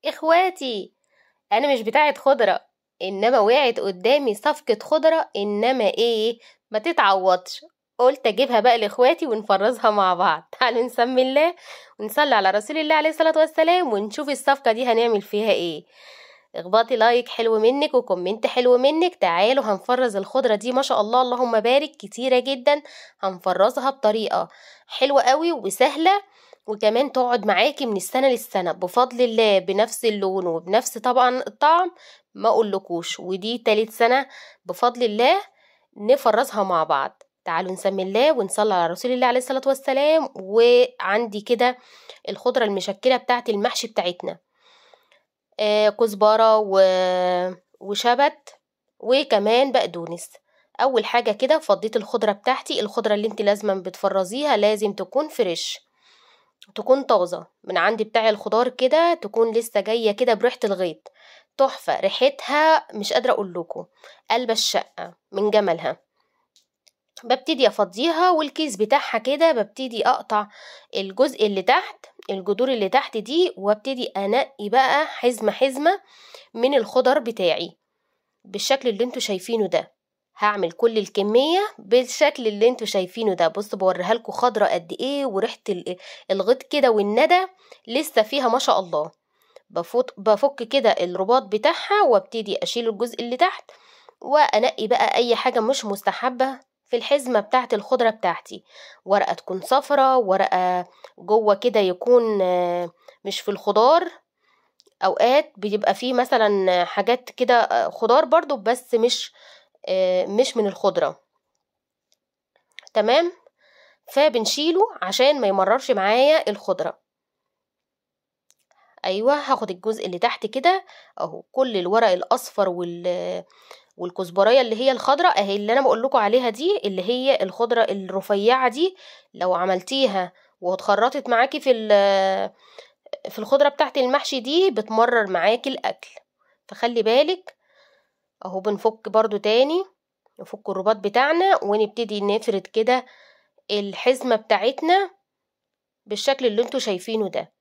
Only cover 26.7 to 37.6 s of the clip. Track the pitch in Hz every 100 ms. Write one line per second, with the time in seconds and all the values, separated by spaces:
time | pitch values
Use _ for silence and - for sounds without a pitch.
26.7 | 208 214 226 285 262 247 240 208 185 262
27.7 | 285 254 196 - 254 269 240 - 196 175
28.7 | - 180 247 247 247 247 220 220 196 180
29.7 | 196 226 - 233 208 196 190 175 165 170
30.7 | 214 226 233 247 254 254 254 - _ 294
31.7 | 339 370 349 - - _ 202 214 220 214
32.7 | 190 196 170 170 - 175 190 214 240 233
33.7 | 214 220 - 233 262 262 - - _ -
34.7 | 175 240 240 240 208 254 349 - _ _
35.7 | _ _ - 208 277 240 208 262 214 190
36.7 | 170 156 143 135 _ _ _ - 165